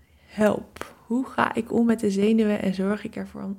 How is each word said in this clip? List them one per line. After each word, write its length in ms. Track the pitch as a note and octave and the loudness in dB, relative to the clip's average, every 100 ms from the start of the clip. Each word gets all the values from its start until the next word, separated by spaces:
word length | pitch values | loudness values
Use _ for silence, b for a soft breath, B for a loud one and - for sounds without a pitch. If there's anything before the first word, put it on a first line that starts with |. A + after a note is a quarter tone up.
| b _ _ | b _ _
Help. 680 | - G#3+ - - - - - - | 2 2 2 -6 -14 -14 -14 -6
Hoe 200 | A#3 C4 | -4 -4
ga 280 | - - | -2 0
ik 180 | - A3+ | 0 -2
om 140 | A#3 A#3 | 0 2
met 140 | A3+ | 2
de 100 | G#3 | 0
zenuwen 520 | G3 G3+ A3 G#3+ G#3 | 2 4 4 2 2
en 120 | F#3+ | 0
zorg 300 | F#3 F#3+ G#3 | 0 -2 -2
ik 120 | G#3+ G3+ | -6 -10
ervoor, 380 | G3 G3+ G3 | -10 -8 -8